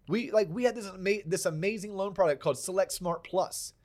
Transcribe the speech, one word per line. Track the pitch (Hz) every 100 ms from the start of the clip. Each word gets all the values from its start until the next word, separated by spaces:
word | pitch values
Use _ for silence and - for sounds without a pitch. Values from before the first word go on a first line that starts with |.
| -
We, | 202 233
like, | 214 190
we | 185 247
had | 226
this | 202
ama-, | 190 185 208 160
this | 180 180
amazing | 156 190 220 202 196
loan | 202
product | 196 175 139
called | 156 135
Select | - 185 190
Smart | - 175 170
Plus. | - 185 165 - - -